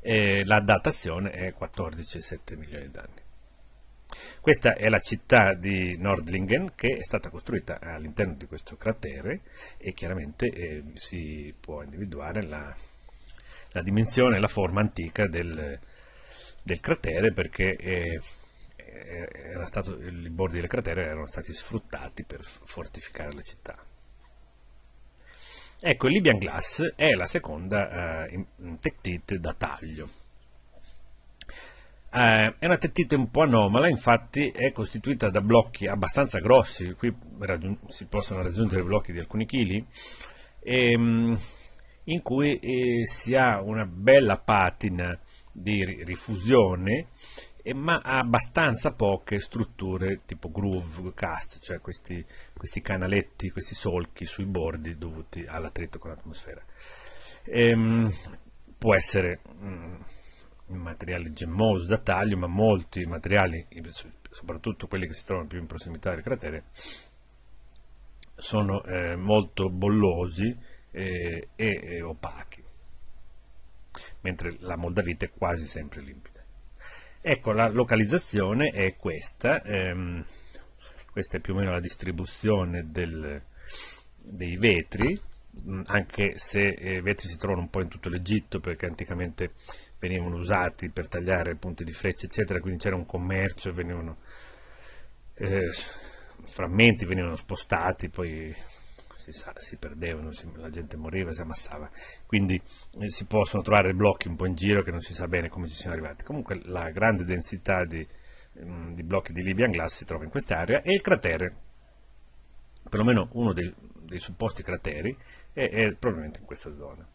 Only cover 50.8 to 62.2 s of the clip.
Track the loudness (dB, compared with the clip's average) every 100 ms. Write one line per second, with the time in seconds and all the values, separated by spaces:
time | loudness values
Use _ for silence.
50.8 | -4 -8 -10 -6 -4 -4 -8 -12 -10 -10
51.8 | -10 -14 -8 -10 -10 -14 -16 -14 -8 -8
52.8 | -2 -2 2 0 0 -6 -6 -6 -10 -6
53.8 | -2 -2 -4 -8 -12 -6 -4 -2 -2 -4
54.8 | -8 -8 -10 -10 -12 -10 -10 -8 -6 -6
55.8 | -6 -10 -12 -14 -14 -14 -14 -16 -16 -18
56.8 | -18 -18 -16 -16 -16 -14 -4 6 8 8
57.8 | 6 6 4 0 -8 -16 -18 -20 -20 -2
58.8 | 4 6 6 2 2 -2 -10 -14 -12 -10
59.8 | -12 -12 -12 -14 -18 -20 -20 -20 -12 -10
60.8 | -10 -10 -6 -6 -6 -8 -6 2 4 4
61.8 | 4 0 4 2